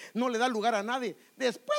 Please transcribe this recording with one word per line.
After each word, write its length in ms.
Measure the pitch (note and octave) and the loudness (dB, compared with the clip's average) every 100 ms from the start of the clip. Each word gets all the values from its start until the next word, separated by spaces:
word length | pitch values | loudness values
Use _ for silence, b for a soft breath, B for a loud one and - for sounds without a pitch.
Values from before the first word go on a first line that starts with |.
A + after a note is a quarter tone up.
| B | B
no 140 | A3 B3+ | -2 0
le 80 | A3+ | 2
da 120 | B3+ | 2
lugar 260 | A3 A3+ | 2 2
a 80 | G#3+ | 0
nadie. 340 | G#3 C4 A3+ - B - | -2 -4 -4 -8 B -2
Después 420 | B3+ - - | -2 -2 -2